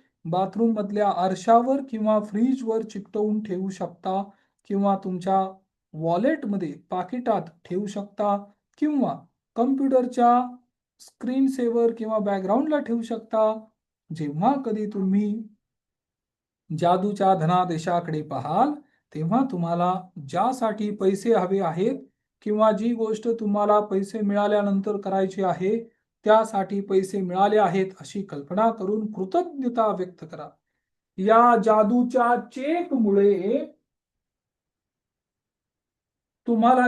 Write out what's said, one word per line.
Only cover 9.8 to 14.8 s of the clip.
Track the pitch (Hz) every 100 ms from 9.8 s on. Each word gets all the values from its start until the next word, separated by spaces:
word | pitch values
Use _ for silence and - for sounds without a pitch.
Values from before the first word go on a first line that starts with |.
| 269 254 247 247 240 247 247 - _ _ _ _
स्क्रीन | - - 233 262 269
सेव्हर | 262 240 233 233 226
किंवा | 220 220
बॅकग्राऊंडला | 202 196 190 226 311 302
ठेवू | 226 233
शकता. | 226 226 - 220 220 220 220 _ _ _ -
जेव्हा | 160 147 147 214 277 254
कधी | 214